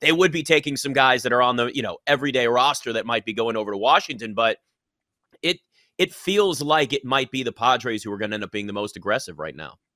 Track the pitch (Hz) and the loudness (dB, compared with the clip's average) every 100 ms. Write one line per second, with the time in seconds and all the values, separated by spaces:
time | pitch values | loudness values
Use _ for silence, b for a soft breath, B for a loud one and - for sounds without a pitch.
0 | 147 165 185 165 147 156 147 139 143 135 | 2 4 2 0 2 2 2 -4 -2 2
1 | 131 127 123 120 123 120 120 135 107 87 | 4 4 2 2 2 2 -2 -2 -6 -6
2 | - 143 139 131 120 120 135 139 127 113 | 0 0 0 0 2 4 2 0 -4 -4
3 | 113 117 110 107 113 113 104 101 113 165 | -2 -4 -4 -4 -2 -2 -4 -2 2 2
4 | - 127 113 104 113 - _ _ _ _ | 2 -8 -8 0 0 0 _ _ _ _
5 | _ _ _ _ 160 180 _ _ _ - | _ _ _ _ -4 -4 _ _ _ -4
6 | 180 - - 202 202 143 147 156 147 139 | -4 -2 -2 2 2 0 0 2 2 -2
7 | 123 135 135 131 120 - 117 127 123 110 | -2 -2 -2 -4 -6 -2 2 2 0 -6
8 | 110 101 104 107 101 104 101 101 104 - | -6 -6 -6 -6 -6 -8 -6 -6 -6 -6
9 | 101 117 - 76 78 67 76 - _ | -2 -2 -4 -10 -12 -12 -16 -18 _